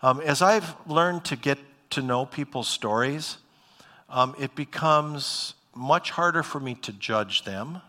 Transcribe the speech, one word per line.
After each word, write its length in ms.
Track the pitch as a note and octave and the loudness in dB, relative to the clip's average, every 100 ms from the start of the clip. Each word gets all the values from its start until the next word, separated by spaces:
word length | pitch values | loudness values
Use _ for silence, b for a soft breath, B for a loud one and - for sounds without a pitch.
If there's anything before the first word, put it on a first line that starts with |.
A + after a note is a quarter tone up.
Um, 180 | B2+ C3 | 4 4
as 220 | D#3 C#3+ | 2 4
I've 320 | F#3 A3 E3+ - - | 6 6 2 -14 -2
learned 380 | D#3 E3+ F3 - | 2 2 0 -4
to 100 | C3 | -2
get 220 | C#3 C#3 C#3 _ _ | 0 0 -2 _ _
to 120 | - | -4
know 240 | C3 B2 B2+ | 0 0 -2
people's 420 | - C#3+ B2+ A2+ | -6 -6 -6 -4
stories, 680 | - A2+ G#2+ B2+ D3+ D3 - _ b b b b b b | -4 0 0 0 -2 -8 -12 _ b b b b b b
um, 240 | B2+ B2+ C#3 | 0 0 0
it 160 | C3+ | -8
becomes 1000 | - C#3+ - D#3+ D3+ D3+ D3 C#3 - - - _ | -6 -8 -2 4 4 2 -6 -6 -6 -8 -12 _
much 360 | - C3 E3 - | -12 0 0 0
harder 320 | - F3 E3 | 0 0 2
for 180 | D#3 D3 | -2 -4
me 140 | C3 | -6
to 180 | A#2+ - | -8 -10
judge 520 | G2+ - A2 G#2 G2 | -10 -2 -2 0 -4
them 360 | - G2 A#2+ F3+ | -4 -8 -8 -12